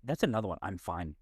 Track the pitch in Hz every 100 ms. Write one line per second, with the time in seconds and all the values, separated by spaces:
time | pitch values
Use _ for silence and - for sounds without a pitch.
0 | 120 160 185 110 107 85 95 92 - 85
1 | 85 73